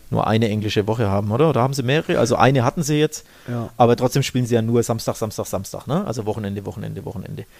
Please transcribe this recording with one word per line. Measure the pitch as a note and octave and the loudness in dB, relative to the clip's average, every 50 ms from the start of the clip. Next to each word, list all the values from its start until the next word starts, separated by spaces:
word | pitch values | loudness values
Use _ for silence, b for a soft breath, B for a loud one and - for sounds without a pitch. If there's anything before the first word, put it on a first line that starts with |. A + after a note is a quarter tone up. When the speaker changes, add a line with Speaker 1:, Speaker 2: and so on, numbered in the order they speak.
| - - | -4 -4
Speaker 1:
nur | A#2 A2 - | -2 0 2
eine | - A2 A2 A#2 G#2+ | 2 2 2 2 2
englische | G#2 G#2+ G#2 G#2+ - A2 G2 | 0 -2 -2 -2 0 0 0
Woche | G#2+ A2 A#2+ A2+ | 0 0 0 0
haben, | G2 G2 G2+ G#2 G2+ | 0 0 0 0 0
oder? | G#2+ B2+ D#3+ | 2 2 4
Oder | D#3+ B2+ A#2 | 4 4 2
haben | A#2+ C3+ C#3 | 2 0 0
sie | C#3 A#2 | -2 -2
mehrere? | B2 C#3+ D#3 - - F3 | 0 0 0 0 0 2
Also | - A#2+ G#2+ A#2 | 2 2 2 4
eine | - A#2 B2+ C#3 C3 A#2 | 4 4 4 4 4 2
hatten | C3 - F3+ | 0 0 -2
sie | D3 C#3 D3+ | -2 0 2
jetzt, | D3+ D3+ D#3 - - - B B B B | 2 2 0 -2 -6 -16 B B B B
Speaker 2:
Ja. | B A#2+ A#2 A2+ - - | B -6 -6 -6 -2 2
Speaker 1:
aber | - A#2+ A#2 A#2+ | 4 6 6 6
trotzdem | A#2 B2 B2 - C#3 C3 | 4 2 0 0 0 0
spielen | - - B2+ B2 | 0 0 -2 0
sie | A2+ A#2+ | 2 2
ja | A2+ A2+ | 2 2
nur | A2+ A#2+ A#2+ | 2 2 2
Samstag, | A#2 - A#2 A2 - - - | 2 0 -2 -4 -4 -6 -6
Samstag, | - A2 G#2 - - G#2 | -4 -6 -6 -6 -6 -8
Samstag, | - - F#2+ G2+ - - - - | -6 -6 -6 -6 -8 -12 -10 -6
ne? | A#2+ C3+ F#3 G#3 | -4 -2 -2 -2
Also | - A#2 B2+ G2+ | -4 -4 -4 -4
Wochenende, | G#2+ G2+ A2 G#2 G2 G2+ G#2 G2 | -4 -4 -4 -4 -6 -6 -6 -8
Wochenende, | G2+ - G#2+ G#2 G#2+ G#2 G2 - | -8 -8 -8 -8 -8 -8 -8 -10
Wochenende. | - G#2 F#2 - - - - - B B | -10 -10 -10 -10 -10 -10 -12 -12 B B